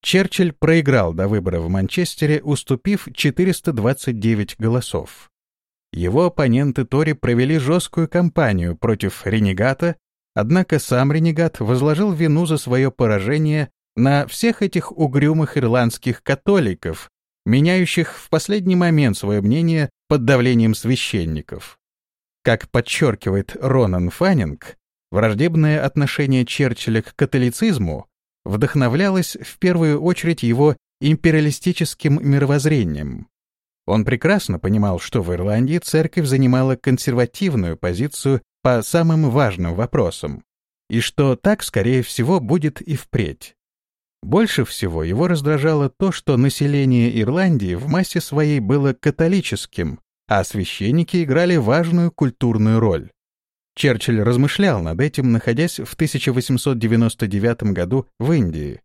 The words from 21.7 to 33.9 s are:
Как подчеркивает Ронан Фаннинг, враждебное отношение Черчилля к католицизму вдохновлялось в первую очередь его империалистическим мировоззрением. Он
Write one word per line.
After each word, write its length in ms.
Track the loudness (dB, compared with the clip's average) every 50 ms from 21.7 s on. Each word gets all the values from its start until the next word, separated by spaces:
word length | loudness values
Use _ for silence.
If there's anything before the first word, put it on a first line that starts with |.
| -20 _ _ _ _ _ _ _ _ _ _ _ _ _ _
Как 260 | 0 0 0 -2 -2
подчеркивает 880 | -2 -2 -2 -2 -2 0 0 0 0 -2 -2 -2 -2 -2 -2 -4 -10 -6
Ронан 500 | -2 0 2 2 2 2 0 0 -2 -2
Фаннинг, 680 | -2 0 0 2 2 2 0 -2 -6 -10 -14 -20 -20 _ _ _ _ _ _ _
враждебное 720 | -2 0 0 0 0 0 0 0 2 2 2 2 2 0 -2
отношение 640 | -2 -2 -2 -2 -2 -2 -2 0 0 2 0 0
Черчилля 560 | -2 -2 -2 -2 -2 -2 -4 -4 -2 -2 -2
к 140 | -2 -4 -2
католицизму 920 | -2 -2 0 0 0 0 0 -2 0 0 0 0 0 -2 -4 -4 -8 -10 _ _ _ _ _ _ _ _
вдохновлялось 880 | -4 -2 0 0 0 2 0 0 2 2 0 0 0 0 0 -2 -4 -8 -14
в 160 | -16 -18 -10 _
первую 440 | 0 0 2 2 2 2 0 0
очередь 420 | 0 -2 -2 0 0 -2 -2 0 0
его 340 | 0 2 4 4 2 2 0 _ _ _ _
империалистическим 1200 | 0 0 0 2 2 2 2 4 2 0 -2 -2 -2 -4 -2 -2 -4 -4 -6 _ 0 0 0 2
мировоззрением. 1080 | 2 2 2 2 2 2 2 2 2 2 2 2 0 -2 -2 -6 -6 -8 -10 -12 -14 _ _ _ _ _ _ _ _ _ _ _ _
Он 200 | -2